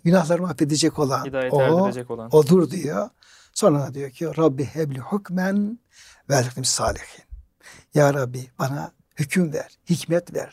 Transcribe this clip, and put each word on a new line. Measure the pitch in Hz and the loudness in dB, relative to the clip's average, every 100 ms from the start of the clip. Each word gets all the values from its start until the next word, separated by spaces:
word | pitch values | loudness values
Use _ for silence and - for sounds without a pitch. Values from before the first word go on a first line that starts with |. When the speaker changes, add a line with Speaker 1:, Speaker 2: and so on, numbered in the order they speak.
Speaker 1:
günahlarımı | 170 185 151 170 180 | 2 4 4 0 -2
affedecek | 151 151 151 156 156 | -2 0 2 0 0
olan | 135 131 | -2 -2
Speaker 2:
Hidayete | 135 135 127 139 | -4 -4 0 2
Speaker 1:
o, | |
Speaker 2:
erdirecek | 131 165 196 127 123 | 4 4 2 -2 -8
olan. | 117 113 | -10 2
Speaker 1:
odur | 156 143 185 151 | 4 6 6 4
diyor. | 180 143 185 208 _ _ _ _ | -2 -6 -4 -6 _ _ _ _
Sonra | - 208 143 135 | 2 4 4 0
diyor | 135 139 | -8 -12
ki, | - 165 | -8 -8
"Rabbi | 156 160 135 | 2 2 2
hebli | 127 135 151 131 | -6 -4 -6 -6
hukmen | 120 202 202 180 185 202 208 240 _ _ - - - | -6 -6 -4 -4 -2 -2 -2 -8 _ _ -20 -18 -2
ve | 139 | 0
alhaqni | 127 127 | 0 -4
bis | 127 | -4
salihin." | - 110 101 - - - - - _ - - _ | -2 -2 -4 -12 -20 -20 -20 -20 _ -20 -20 _
Ya | 147 143 | 2 2
Rabbi | 143 123 127 123 - | 2 -4 -8 -14 -6
bana | 131 143 160 _ _ - | -6 -4 -10 _ _ -8
hüküm | 143 190 165 | -2 0 0
ver, | 156 - _ - | -2 -10 _ -4
hikmet | 170 - 170 175 | -4 0 -2 -2
ver, | - - | -8 -8